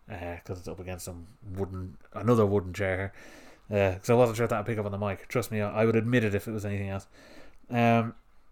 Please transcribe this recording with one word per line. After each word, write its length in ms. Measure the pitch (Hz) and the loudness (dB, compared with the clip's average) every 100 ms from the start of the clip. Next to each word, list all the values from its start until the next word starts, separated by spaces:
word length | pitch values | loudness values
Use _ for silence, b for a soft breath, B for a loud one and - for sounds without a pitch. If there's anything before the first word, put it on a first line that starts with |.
| - | -16
uh, 260 | 92 87 87 | -12 -10 -10
'cause 160 | - 90 | -12 -12
it's 80 | 85 | -12
up 120 | 85 | -12
against 260 | 90 90 95 | -10 -10 -12
some 220 | 85 82 - 104 92 | -14 -16 -18 -10 -6
wooden, 400 | 92 92 92 - - | -6 -6 -10 -14 -16
another 320 | - 113 117 101 | -2 2 4 4
wooden 280 | 101 92 | 2 -2
chair 400 | 87 95 92 98 - B B B B - | -4 -2 -2 -4 -10 B B B B -4
here. 240 | 104 98 | 2 2
Uh, 20 | 92 | 0
'cause 100 | - | 2
I 60 | 120 | 4
wasn't 200 | 120 110 | 4 2
sure 80 | |
if 60 | 117 | -2
that 80 | 110 | -2
would 80 | 104 | -2
pick 120 | 107 | -4
up 80 | 101 | -4
on 60 | |
the 60 | 101 | -4
mic. 300 | 104 95 - | -4 -6 -4
Trust 220 | 127 - | -4 -2
me, 100 | 107 | -2
I, 220 | 104 110 | 0 2
I 20 | 113 | 4
would 100 | 113 | 4
admit 300 | 113 123 110 | 4 2 2
it 100 | 98 | 0
if 120 | 117 | -2
it 40 | |
was 140 | 110 101 | -6 -4
anything 240 | 101 98 | -4 -4
else. 180 | 98 - B B B B B - | -6 -8 B B B B B -4
Um, 460 | 120 117 117 113 - _ - - | 2 4 4 2 -6 _ -20 -20